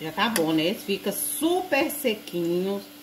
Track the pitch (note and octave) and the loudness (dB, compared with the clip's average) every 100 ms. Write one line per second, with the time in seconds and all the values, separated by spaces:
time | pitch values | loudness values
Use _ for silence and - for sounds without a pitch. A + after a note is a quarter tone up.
0 | D#3 D#3+ A3 A3 D#3+ D#3+ D#3+ - - G3 | -6 0 2 4 4 4 2 0 -2 -2
1 | G#3+ F#3+ - - D#4 F#4 F#4 C4+ D#4 - | -2 -4 -4 -2 0 0 2 2 2 0
2 | B3 G#3+ - F3 E3+ F3 F#3+ G3+ - - | -2 -2 -4 -2 0 2 0 -2 -6 -16